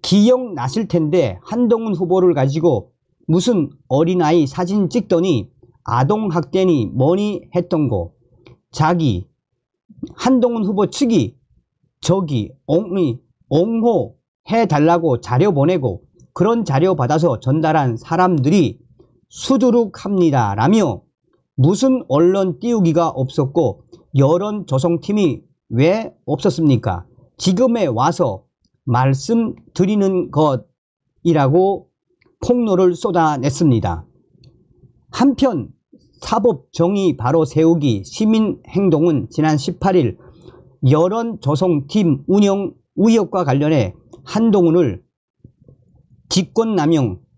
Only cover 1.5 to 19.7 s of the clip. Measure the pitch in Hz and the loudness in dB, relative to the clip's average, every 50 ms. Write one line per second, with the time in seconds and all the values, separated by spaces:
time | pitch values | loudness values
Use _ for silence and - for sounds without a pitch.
1.5 | 220 233 247 220 233 226 226 220 196 156 190 165 180 190 185 180 165 139 135 139 | -2 -2 2 2 2 0 0 -4 -4 -4 -2 0 2 2 2 2 2 2 0 -2
2.5 | 135 160 156 175 135 104 - _ _ _ _ _ _ _ _ - 156 185 180 247 | -2 0 0 0 0 0 -4 _ _ _ _ _ _ _ _ 0 0 0 2 2
3.5 | 240 190 147 - - _ _ _ 127 139 165 170 185 180 165 151 165 175 151 135 | 0 0 0 -4 -6 _ _ _ 0 0 0 0 0 0 0 2 2 2 2 0
4.5 | - - 180 175 196 214 196 170 - 240 - - 185 165 175 190 160 113 92 - | -2 -6 -4 -2 0 -2 -2 0 -2 -4 -2 0 0 0 2 0 0 -2 -2 -8
5.5 | _ _ - _ _ _ _ - 107 123 131 143 208 214 220 202 156 170 147 - | _ _ -20 _ _ _ _ -4 -2 0 0 0 0 -2 -2 -2 -2 -4 -4 -2
6.5 | - 190 190 185 165 139 110 - - 117 127 151 175 202 208 208 202 - - - | -2 0 0 2 2 0 -2 -4 -2 -2 0 0 0 0 -2 -4 -6 -8 -12 -6
7.5 | - 180 175 180 180 160 151 123 107 95 85 82 _ _ _ _ _ _ _ - | -6 -6 -4 -2 -2 -2 -2 -2 -2 -4 -6 -8 _ _ _ _ _ _ _ -20
8.5 | - _ _ _ - - 156 156 180 170 160 139 101 87 92 _ _ _ _ _ | -20 _ _ _ -4 -2 0 0 0 0 0 -2 -2 -2 -8 _ _ _ _ _
9.5 | _ _ _ _ _ _ _ _ - - - - - - - 247 262 247 226 240 | _ _ _ _ _ _ _ _ -18 -18 -18 -18 -16 -4 0 0 2 2 2 0
10.5 | 233 226 208 185 208 185 208 185 - - 294 240 226 175 117 101 - _ _ _ | 0 -2 -4 -4 0 -2 -2 -2 -2 -4 -2 0 2 0 0 -2 -8 _ _ _
11.5 | _ _ _ _ _ _ _ _ _ _ - - 175 196 185 151 143 117 104 - | _ _ _ _ _ _ _ _ _ _ -2 -2 0 0 0 -2 -4 -4 -4 -6
12.5 | - _ _ - 302 180 220 190 180 196 175 135 113 - _ _ _ _ _ _ | -10 _ _ -2 -2 -2 -2 -2 -4 -2 -2 -2 -4 -8 _ _ _ _ _ _
13.5 | 135 151 180 220 226 226 220 240 220 170 113 101 - _ _ _ _ _ _ - | 0 0 0 0 -2 -2 0 0 0 0 -4 -6 -10 _ _ _ _ _ _ -4
14.5 | 214 226 233 180 151 147 147 165 170 175 165 160 127 120 - - - 127 175 208 | -2 0 0 0 2 2 2 2 2 2 2 0 -2 -2 -2 -2 0 2 2 2
15.5 | 175 143 135 160 185 175 131 117 90 - _ _ _ _ - _ _ - 175 208 | 2 2 2 2 0 0 -2 -4 -6 -6 _ _ _ _ -20 _ _ -2 0 0
16.5 | 233 233 214 - 139 135 170 190 185 147 127 120 151 160 160 170 123 107 - 170 | 0 0 -2 -2 0 0 2 0 0 0 0 0 0 0 0 0 -2 -2 -2 -2
17.5 | 160 160 160 156 156 156 143 127 113 113 - - 165 165 185 185 180 151 123 143 | -2 0 0 0 0 0 0 0 -4 -6 -6 -4 0 0 2 2 2 0 0 2
18.5 | 180 202 156 107 - _ _ _ _ _ - _ _ _ _ _ _ - - - | 2 2 2 0 -2 _ _ _ _ _ -20 _ _ _ _ _ _ -12 -2 0
19.5 | 262 240 240 247 | 2 2 4 4